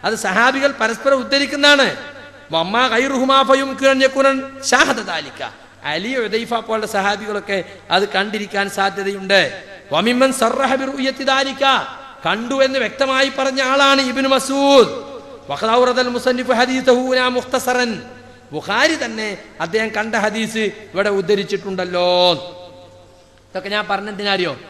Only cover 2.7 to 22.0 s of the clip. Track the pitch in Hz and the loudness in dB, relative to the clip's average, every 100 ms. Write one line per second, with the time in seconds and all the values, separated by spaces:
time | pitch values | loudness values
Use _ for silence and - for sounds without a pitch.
2.7 | 220 254 220 269 269 262 269 269 269 277 | 0 2 2 0 0 2 4 4 4 2
3.7 | 262 269 269 262 269 269 262 269 269 - | 0 2 4 2 4 2 2 -6 -8 0
4.7 | 247 285 240 190 165 143 - 120 - - | 2 2 0 -4 -8 -8 -12 -12 -12 -20
5.7 | - 143 156 208 262 220 220 233 233 226 | -12 -6 -6 -4 -4 -2 -4 -2 -6 -2
6.7 | 220 214 202 196 208 214 208 202 196 165 | -4 -2 -2 0 -2 -4 -6 -4 -4 -4
7.7 | - - 180 202 190 208 208 202 202 196 | -14 -2 0 0 -2 -2 -4 -4 -4 -4
8.7 | 196 196 196 196 202 190 196 147 185 - | -2 -2 -2 -6 -6 2 2 2 -4 -16
9.7 | - - 151 214 247 269 262 233 262 269 | -20 -4 0 0 2 2 2 0 2 0
10.7 | 262 269 277 269 262 269 269 269 262 269 | 0 -2 -2 -4 -2 0 0 0 0 2
11.7 | 247 - - - - 160 202 240 269 262 | 2 -2 -12 -18 -6 -4 -2 -2 0 2
12.7 | 262 220 - 269 262 277 - 269 262 262 | 2 -4 -2 0 2 0 0 -2 0 0
13.7 | 277 277 277 262 254 269 269 262 277 277 | 4 4 4 2 -2 2 0 0 2 6
14.7 | 277 226 - - - - - - 143 220 | 6 6 0 -12 -16 -16 -18 -10 -4 2
15.7 | 233 254 247 247 247 254 247 254 233 254 | 2 4 2 -2 0 0 -2 0 0 2
16.7 | 262 254 247 254 254 254 247 247 262 247 | 2 4 2 2 0 0 -2 -2 -4 0
17.7 | 247 240 190 - - - - - 147 170 | 0 0 -4 -10 -18 -20 -20 -12 -10 -4
18.7 | 214 302 311 240 220 214 190 - - 170 | 0 2 0 -4 -6 -6 -8 -14 -8 -4
19.7 | 214 220 214 220 226 214 214 220 220 208 | -2 -2 -4 -2 0 0 -2 -4 -2 -4
20.7 | - - 175 202 196 180 202 190 196 196 | -4 -10 -2 0 0 2 0 0 -6 -4
21.7 | 190 180 180 | -6 -4 0